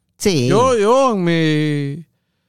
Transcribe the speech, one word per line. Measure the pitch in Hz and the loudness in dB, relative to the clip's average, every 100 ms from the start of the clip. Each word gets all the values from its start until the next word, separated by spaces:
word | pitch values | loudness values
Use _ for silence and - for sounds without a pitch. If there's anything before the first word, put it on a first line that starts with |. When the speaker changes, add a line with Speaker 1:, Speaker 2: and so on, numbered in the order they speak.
| _ - | _ -6
Speaker 1:
Sí. | 208 160 123 | -2 0 2
Speaker 2:
Yo, | 190 262 240 | 2 2 2
yo | 202 262 269 | 2 2 2
en | 208 | 0
mi, | 170 165 160 151 151 147 139 147 160 _ _ _ | 0 0 0 0 -2 -4 -6 -10 -16 _ _ _